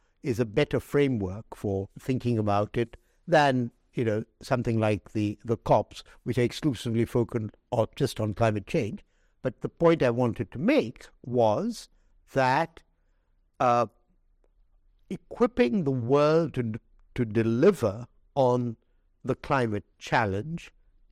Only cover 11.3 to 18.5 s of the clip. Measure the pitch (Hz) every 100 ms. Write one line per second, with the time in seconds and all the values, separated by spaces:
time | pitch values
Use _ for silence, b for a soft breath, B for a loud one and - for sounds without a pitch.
11.3 | 123 113 107 214 226 - _ _ _ _
12.3 | 135 131 139 160 - _ _ _ _ _
13.3 | _ _ - 127 120 120 _ _ _ _
14.3 | _ _ _ _ _ _ _ - 190 -
15.3 | - 240 - 247 220 139 131 117 143 147
16.3 | 160 165 - 117 110 _ _ _ - 113
17.3 | 104 113 117 175 185 107 101 123 _ _
18.3 | - 127